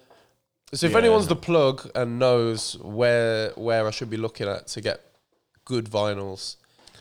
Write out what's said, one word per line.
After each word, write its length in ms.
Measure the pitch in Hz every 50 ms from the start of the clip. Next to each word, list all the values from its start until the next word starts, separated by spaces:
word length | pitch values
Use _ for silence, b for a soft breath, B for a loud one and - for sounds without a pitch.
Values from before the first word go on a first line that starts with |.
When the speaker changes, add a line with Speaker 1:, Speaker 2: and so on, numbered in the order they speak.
| b b b b b b b b _ _ _ _ _ _ -
Speaker 1:
So 140 | 139 - 165
if 40 | 165
Speaker 2:
Yeah. 40 | 226
Speaker 1:
anyone's 300 | 233 233 220 214 208 -
the 80 | 175
plug 540 | - - - 170 165 147 135 131 127 - - -
and 220 | - 127 120 117 120
knows 580 | 131 127 123 120 117 117 113 110 - - - -
where, 720 | - 95 104 107 123 120 120 120 117 113 113 110 110 107
where 360 | - - 107 117 113 113 110 107
I 40 |
should 180 | 104 - 131 113
be 80 | 110 110
looking 300 | 110 110 - - 113 101
at 180 | 101 - - -
to 120 | - 120
get 180 | 104 110 82 - _ _ _ _ _ _ _ _ _ _ _ _ _
good 220 | - 127 120 110
vinyls, 720 | 110 110 104 104 104 104 98 98 98 95 95 - - - - _ b b b b b b b